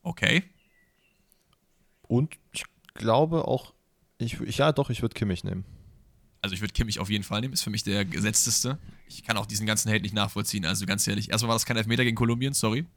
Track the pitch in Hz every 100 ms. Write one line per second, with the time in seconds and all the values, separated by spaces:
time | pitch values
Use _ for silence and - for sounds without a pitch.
0 | - - - 175 - _ _ _ _ _
1 | _ _ _ _ _ _ _ _ _ _
2 | _ 120 151 - _ - - _ - -
3 | 110 117 160 165 - 127 - _ _ _
4 | _ _ 117 - 113 113 151 143 139 117
5 | 117 - 104 90 95 95 98 - - -
6 | _ _ _ _ 101 92 104 - 117 101
7 | 95 104 92 104 127 - - 104 - 101
8 | 98 78 104 107 - - 123 143 - -
9 | - - - 110 101 104 107 107 110 107
10 | 101 107 101 - 101 104 82 95 98 101
11 | - 104 104 110 117 117 - 117 110 117
12 | 123 113 117 117 135 139 110 117 165